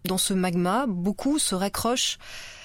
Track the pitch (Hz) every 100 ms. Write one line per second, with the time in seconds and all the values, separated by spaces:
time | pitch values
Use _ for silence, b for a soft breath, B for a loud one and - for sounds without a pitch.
0 | - 185 - 185 185 175 180 220 277 175
1 | 180 196 269 302 - 190 196 - 233 247
2 | - - B B B B